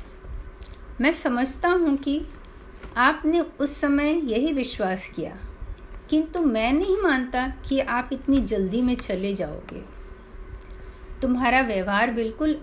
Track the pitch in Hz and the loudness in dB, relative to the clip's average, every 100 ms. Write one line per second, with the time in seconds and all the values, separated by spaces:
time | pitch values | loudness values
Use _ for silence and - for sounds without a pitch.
0 | - - - - - - - - - - | -14 -16 -12 -12 -12 -14 -16 -16 -12 0
1 | 269 339 302 240 262 - 349 359 320 277 | 2 2 2 0 0 0 2 4 4 2
2 | 285 294 302 - - - - - - - | 0 -2 -4 -12 -18 -18 -18 -16 -6 2
3 | 262 311 302 339 302 - 285 - 285 285 | 4 4 2 2 2 -2 -2 0 2 2
4 | 294 339 269 220 311 277 254 - 190 190 | 2 0 0 2 2 0 -2 -2 0 -2
5 | - - 156 - - - - - - - | -6 -8 -8 -8 -12 -12 -12 -12 -14 -16
6 | - 311 311 349 311 220 233 285 392 392 | 0 2 2 2 4 4 4 4 4 4
7 | 381 262 254 247 269 - - 269 262 240 | 4 2 2 0 -2 -4 -2 0 2 0
8 | 247 254 - 269 208 208 190 226 247 240 | -2 -2 2 2 4 0 0 2 2 2
9 | - 185 196 196 151 - - - - - | -2 -2 -2 -2 -4 -6 -10 -14 -14 -16
10 | - - - - - - - - - - | -16 -16 -16 -16 -14 -14 -14 -16 -16 -16
11 | - - 247 247 247 262 247 196 185 202 | -14 -2 0 2 4 4 4 0 0 2
12 | 247 233 220 220 311 302 | 2 2 -2 0 0 0